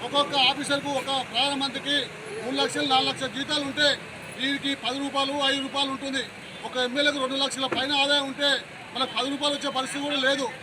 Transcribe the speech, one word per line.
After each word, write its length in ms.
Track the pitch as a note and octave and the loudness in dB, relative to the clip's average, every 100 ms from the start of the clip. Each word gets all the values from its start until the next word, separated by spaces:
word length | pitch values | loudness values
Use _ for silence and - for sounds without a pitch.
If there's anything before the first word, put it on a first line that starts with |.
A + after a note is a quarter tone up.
ఒక్కొక్క 320 | A#3+ C#4+ C#4+ C#4 | 0 2 2 4
ఆఫీసర్కు, 540 | C4 C#4 C#4 C#4+ C#4 | 4 4 0 0 0
ఒక 160 | C4+ C4+ | -2 0
ప్రధానమంత్రికి 920 | C4+ B3 A3+ C#4 C#4 C4+ C4+ C4+ C#4+ A#3 - - G#3 | -2 0 0 2 2 -2 -4 0 0 0 -8 -10 -6
మూడు 120 | A3+ C4+ | -2 0
లక్షలు, 320 | C4+ C#4+ D4 | 0 2 4
నాలుగు 220 | C4 C4+ | 4 2
లక్షల 180 | C4 C4 | -2 -4
జీతాలు 340 | A3 C#4 D4+ | -4 -2 -2
ఉంటే 360 | C#4 C4+ D4 C4 - - - - | -2 2 4 2 -4 -12 -12 -4
వీరికి 360 | C4 C#4 C4+ C#4 | -2 0 -2 -2
పది 240 | A#3 C4+ | -2 -2
రూపాయలు, 340 | C#4 C#4 C4+ C#4+ C4+ | -2 0 0 2 2
ఐదు 160 | C#4 | 2
రూపాయలు 280 | C4+ C#4 C#4 | -2 -2 -2
ఉంటుంది. 340 | C4+ C#4 C4 A#3 - - - A3+ | -2 -2 -2 -4 -10 -14 -10 -6
ఒక 120 | B3+ | 0
ఎమ్మెల్యేకు 420 | B3 B3+ D4 C#4+ | 0 4 2 2
రెండు 160 | B3+ C4+ | 0 0
లక్షల 300 | C#4 C4 C4 | 0 0 -2
పైన 260 | - C4 | 0 2
ఆదాయం 300 | C#4+ C#4 C#4+ | 2 4 4
ఉంటే 260 | C#4 B3+ C#4+ C4 - - - A#3 | 2 0 2 2 -2 -14 -10 -4
మనకు 160 | B3+ - | -2 0
పది 100 | B3+ | -2
రూపాయలు 260 | C#4 D4 C#4+ | 0 0 0
వచ్చే 140 | C#4+ | -2
పరిస్థితి 320 | C4 C4 C#4+ | -2 -2 -2
కూడా 120 | C#4+ C#4+ | -2 2
లేదు. 340 | C4 C#4 B3+ - | 2 2 0 -4